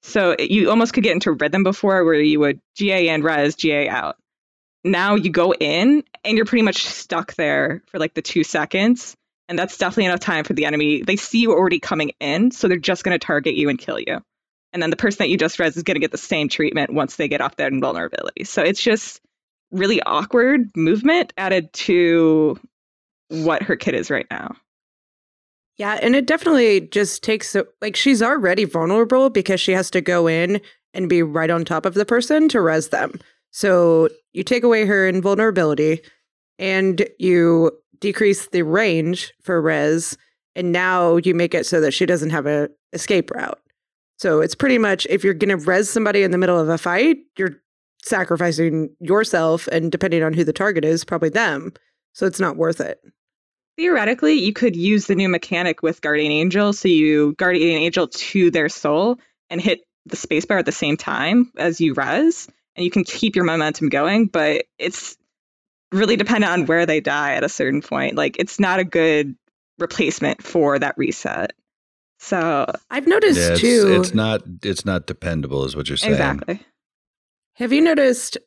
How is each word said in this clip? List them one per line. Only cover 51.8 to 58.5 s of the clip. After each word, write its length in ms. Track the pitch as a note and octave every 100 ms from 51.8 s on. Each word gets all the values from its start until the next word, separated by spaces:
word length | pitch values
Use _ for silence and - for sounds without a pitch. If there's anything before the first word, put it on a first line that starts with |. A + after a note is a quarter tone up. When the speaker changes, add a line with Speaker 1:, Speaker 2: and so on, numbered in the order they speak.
| _ _ _
Speaker 2:
So 120 | - F#3
it's 140 | -
not 180 | F#3 D3+
worth 240 | E3 -
it. 180 | - - - _ _ _ _ _ _ -
Speaker 1:
Theoretically, 560 | E4+ D4+ G#3+ B3 D4+
you 200 | D#4 G3
could 220 | G#3 A#3+ E3+
use 300 | F#3 G#3 -
the 80 | G3
new 140 | G3
mechanic 540 | F3 - E3+ F3 D#3+
with 180 | D#3+ D#3+
Guardian 300 | D3+ D3 D3+
Angel, 420 | D3+ F3 F#3+ G#3
so 140 | G3+ G3
you 480 | E3 D#3 D3+ D3 D3
Guardian 400 | F#3 F3+ E3+ D#3+
Angel 260 | E3 F3 D#3
to 420 | - - G3
their 200 | F3